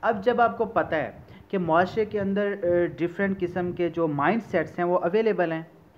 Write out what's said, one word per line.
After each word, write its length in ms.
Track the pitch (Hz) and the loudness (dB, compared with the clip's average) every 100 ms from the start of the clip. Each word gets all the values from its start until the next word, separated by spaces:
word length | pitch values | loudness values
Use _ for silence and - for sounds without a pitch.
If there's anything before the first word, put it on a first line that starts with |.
अब 180 | 208 220 | 0 0
जब 200 | 202 233 | 0 2
आपको 240 | 233 233 220 | 2 2 -2
पता 320 | 185 160 160 | 0 0 -2
है 260 | 120 - - - - | -4 -8 -20 -20 -6
कि 60 | 196 | -4
माशरे 480 | 170 160 185 220 214 | 2 4 4 0 -2
के 140 | 214 | -2
अंदर, 320 | 196 196 208 | -2 0 -2
अ, 460 | 202 175 175 175 147 | -2 2 2 2 0
different 400 | 170 175 196 190 | -4 0 -2 0
किस्म 360 | 175 180 180 | -2 -2 -4
के 160 | 175 170 | -2 -2
जो 180 | 170 165 | 0 0
mindsets 720 | 143 147 226 208 180 156 - | 2 2 2 0 -2 -2 -2
हैं 80 | 175 | 0
वो 100 | 180 | 2
अवेलेबल 580 | 170 196 226 190 170 | 2 2 2 2 0
हैं, 180 | 160 160 - - | -2 -8 -18 -20